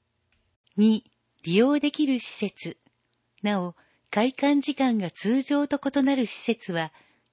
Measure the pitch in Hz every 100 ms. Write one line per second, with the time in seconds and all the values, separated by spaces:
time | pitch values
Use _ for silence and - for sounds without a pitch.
0 | _ _ _ _ _ _ _ - 214 214
1 | - _ _ _ 165 185 262 294 294 -
2 | 277 254 - - 202 - 170 - _ _
3 | _ _ _ _ 208 202 175 - _ _
4 | _ 208 254 - 285 285 302 277 262 220
5 | 175 - 196 262 262 285 285 277 277 285
6 | 269 269 220 - - 220 - 165 160 _
7 | _ _ _